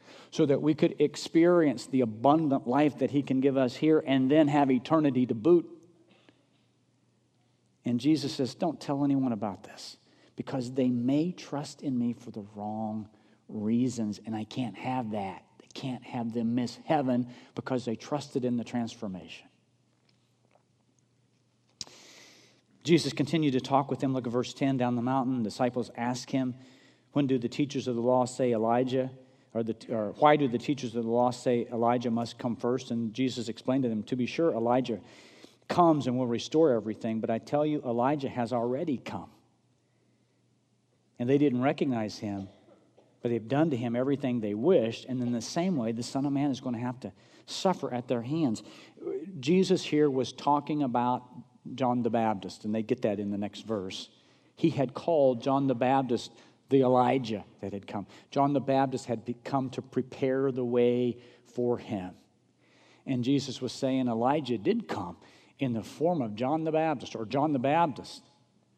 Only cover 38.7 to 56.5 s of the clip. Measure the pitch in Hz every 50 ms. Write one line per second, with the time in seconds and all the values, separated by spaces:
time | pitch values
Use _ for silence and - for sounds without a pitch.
38.7 | 127 139 170 156 131 - - - - 90 80 - - _ _ _ _ _ _ _
39.7 | _ _ _ _ _ _ _ _ _ _ _ _ _ _ _ _ _ _ _ _
40.7 | _ _ _ _ _ _ _ _ _ - 120 123 139 139 147 143 123 123 127 143
41.7 | 156 - 180 139 123 113 107 101 - - 113 101 101 98 98 95 - _ _ _
42.7 | - _ _ _ _ _ _ _ _ _ - 120 120 110 107 113 135 143 165 165
43.7 | 135 113 120 120 117 123 131 143 139 139 143 127 123 120 107 104 101 107 123 175
44.7 | 190 139 110 113 113 - - - 127 127 120 120 120 117 113 - - 170 175 190
45.7 | 180 127 110 113 117 117 117 - - 135 139 143 139 139 147 143 127 - - 127
46.7 | 120 110 123 123 123 123 - 98 - _ _ _ - - _ - - - - 190
47.7 | 175 180 139 135 131 123 120 - 131 120 113 127 151 170 156 123 104 - - -
48.7 | - - - - _ - - - - - - 196 196 139 120 147 180 190 185 -
49.7 | 185 151 - - 151 151 151 143 131 131 120 - - - - 143 147 147 147 -
50.7 | 156 147 143 123 117 120 120 123 123 120 - - - 120 - _ _ _ _ -
51.7 | 131 123 131 123 123 123 117 113 113 117 113 110 107 95 95 90 - - - 107
52.7 | 107 110 107 - 123 - - 110 101 101 101 101 101 101 104 101 - - - 107
53.7 | 113 101 92 95 - - - - _ _ _ _ _ _ _ _ _ - - 165
54.7 | - 143 131 120 - - - 170 170 147 139 131 127 117 - 139 135 139 139 135
55.7 | 127 117 131 123 135 135 131 120 120 107 - - - - - -